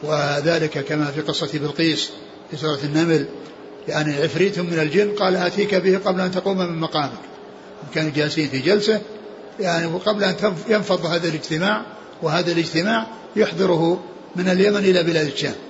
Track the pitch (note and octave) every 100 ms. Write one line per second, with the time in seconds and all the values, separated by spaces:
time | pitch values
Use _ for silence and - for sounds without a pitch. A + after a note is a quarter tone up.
0 | D3+ D3+ C#3+ C#3+ D3 E3 D#3 D3+ C#3 D3+
1 | D3 C#3+ D3+ D3+ D3 D3+ D3 C#3+ E3 D3
2 | - - - - - - D#3 C#3+ D3 D3
3 | E3+ D#3 C3+ - - - - - - D3+
4 | D3+ C#3+ D#3 E3 F#3+ F3 F3 E3 D#3 E3
5 | G#3 G3+ F#3+ F3+ F3+ G3 G3+ F#3 F#3 F#3+
6 | F#3+ F#3 F#3 F#3 F#3+ F#3+ F3 E3 D#3+ D#3
7 | C#3 A2+ - - - - - - D3 D#3
8 | D#3 C#3+ D3 D#3+ D3 C3 C3+ G#3 G#3+ G#3+
9 | - - - - - - F#3 E3+ E3+ E3+
10 | G#3 G#3 G3 F#3 G#3 E3+ - G#3+ G3 F#3
11 | E3 E3+ E3+ D#3 - D#3 F#3+ G#3+ - -
12 | - - D#3+ D#3+ E3+ E3 E3 D#3+ F#3+ A3+
13 | A3+ - - - G#3+ E3 F#3+ E3 E3 F#3
14 | - - - F3+ F3+ F#3 G3+ G#3 G3 F3+
15 | E3+ E3 D3+ C3+ D3 A2 -